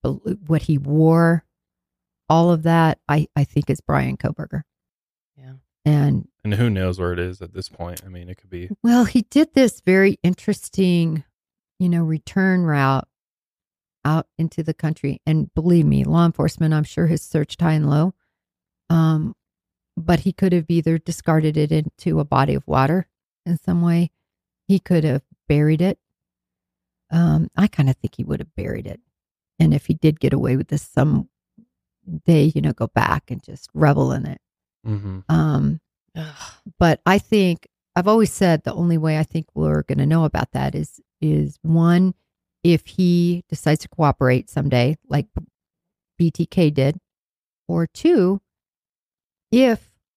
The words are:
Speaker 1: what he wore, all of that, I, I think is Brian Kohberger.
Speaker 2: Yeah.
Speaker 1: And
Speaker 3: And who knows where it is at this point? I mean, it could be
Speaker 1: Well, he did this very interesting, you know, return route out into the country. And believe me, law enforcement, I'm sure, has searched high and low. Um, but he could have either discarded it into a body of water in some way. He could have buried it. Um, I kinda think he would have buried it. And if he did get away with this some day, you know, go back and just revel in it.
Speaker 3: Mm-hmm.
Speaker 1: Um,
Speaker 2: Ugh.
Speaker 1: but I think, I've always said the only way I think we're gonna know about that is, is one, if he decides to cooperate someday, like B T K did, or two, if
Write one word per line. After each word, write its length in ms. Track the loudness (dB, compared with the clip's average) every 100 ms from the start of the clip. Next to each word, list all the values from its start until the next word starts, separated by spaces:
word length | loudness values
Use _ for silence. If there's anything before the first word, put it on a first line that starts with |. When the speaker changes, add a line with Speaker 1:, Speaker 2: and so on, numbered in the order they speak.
Speaker 1:
what 600 | -6 -4 -8 -8 -2 -2
he 160 | 0 -2
wore, 640 | 0 2 4 4 4 0 _ _ _ _ _ _ _ _ 0
all 220 | 2 4
of 120 | 2
that, 360 | 2 4 2 0 -2
I, 200 | -2 0 -2
I 80 |
think 240 | -2 -2 -4
is 120 | -6
Brian 340 | -2 -2 -2 -4
Kohberger. 460 | -6 -8 -10 -10 -12 _ _ _ _ _ _ _
Speaker 2:
Yeah. 180 | -20 -20 _ _
Speaker 1:
And 440 | 0 2 2 -2 -6 _
Speaker 3:
And 100 | -6
who 160 | -2 0
knows 280 | 0 -2 -4
where 140 | -4
it 60 | -4
is 240 | -8 -10
at 100 | -16
this 160 | -16 -16
point? 340 | -14 -14 -14
I 40 | -16
mean, 220 | -18 -16
it 60 | -18
could 120 | _
be 200 | -14 -12 -4
Speaker 1:
Well, 220 | 2 2
he 180 | 2 0
did 300 | 0 0 2
this 280 | 2 2 0
very 360 | 0 2 2 2
interesting, 1040 | -2 -2 -4 -6 -6 -2 0 2 0 -4 -10 _ _ _ _ -4
you 120 | -2
know, 120 | 0
return 600 | -2 -4 -4 0 2 2
route 420 | 0 0 0 0 -4 _ _ _ _ _ _ _ _ _
out 260 | -2 -2 -4 -6
into 240 | -6 -4
the 120 | -8
country. 460 | -4 -4 -4 -6 -6 -2
And 260 | -2 -2
believe 300 | -2 2 4
me, 200 | 4 2
law 200 | 2 2
enforcement, 480 | 2 0 -4 -2 -2
I'm 120 | 0
sure, 220 | -2 -2 -2
has 120 | -2
searched 380 | -2 -4 -4 -2
high 120 | 0
and 140 | 0 0
low. 240 | 0 0 -4 _ _ _ _ _ _ -2
Um, 460 | 0 2 0 -4 -10 _ _ _ _ _ -8
but 240 | -2 0
he 120 | 0
could 200 | -2 0
have 140 | 0 0
either 300 | -2 0 -2
discarded 580 | -4 -6 0 0 0 0
it 140 | 0
into 480 | -2 -4 _ -4 -2
a 40 |
body 300 | 0 0 0
of 120 | -2 -2
water 400 | -2 0 -2 -4 _ _ _ -6
in 100 | -6
some 220 | -2 0
way. 300 | 2 0 -2 _ _ _ _ _ 0
He 120 | 0
could 240 | 2 0
have 180 | 2 -2 _ _ -2
buried 340 | 2 2 2
it. 180 | 0 -2 _ _ _ _ _ _ _ _ _ _ -4
Um, 380 | 0 2 2 -2 0
I 120 | 0
kinda 240 | 2 0
think 220 | 0 -6 -8
he 80 |
would 160 | -8 -8
have 140 | -8 -10
buried 300 | -8 -8 -10
it. 140 | -14 _ _ _ _ _ 0
And 120 | 2
if 140 | 2 -2
he 80 |
did 240 | 0 0 2
get 140 | -2
away 240 | 0 -2 -2
with 120 | -2
this 140 | -6
some 460 | -4 0 0 0 -4 _ _ _ _ _ _ _ -14 -6
day, 260 | 2 4 4
you 60 | 0
know, 120 | -4
go 160 | -4 -4
back 420 | -2 -2 -4 -6
and 120 | -14
just 280 | -14 -20 -14
revel 380 | 0 2 2 0
in 140 | -4 -8
it. 140 | -12 _ _ _ _ -8
Speaker 3:
Mm-hmm. 340 | -6 -6 -10 -2
Speaker 1:
Um, 520 | 0 0 0 -2 -4 _ _ _ -16
Speaker 2:
Ugh. 360 | -16 -16 -20 -20 -20 0
Speaker 1:
but 220 | 0 2 2
I 120 | 0
think, 500 | 2 0 0 -2 _ _ _
I've 140 | -2 2
always 240 | 2 2
said 320 | 0 0 0
the 100 | -2
only 240 | -4 -2 0
way 180 | 0 -2
I 40 |
think 240 | -4 -6 -8
we're 280 | -4 -2 -2
gonna 220 | -4 -4 0
know 180 | 0
about 260 | 0 -2 -6
that 220 | -4 -4
is, 260 | -6 -10 -14 _ -6
is 380 | -2 0 -2 -6
one, 520 | 0 2 4 2 0 -2 _ _ _ _
if 200 | 0 0 -2
he 580 | -2 2 2 0 -2 -6
decides 320 | -6 -2 -2
to 60 | -4
cooperate 640 | -2 -2 2 0 0 -2
someday, 460 | -6 -2 0 0 -2 -4
like 180 | -6 -4 -10 -14 _ _ _ _ _ _ -2
B 120 | -2
T 140 | -2 -4
K 240 | 0 0
did, 280 | 2 -2 -2 _ _ _ _ _ _ -6
or 180 | -4 -4
two, 540 | -2 2 4 2 -2 _ _ _ _ _ _ _ _ _ _ -2
if 380 | 2 2 0 _ _ _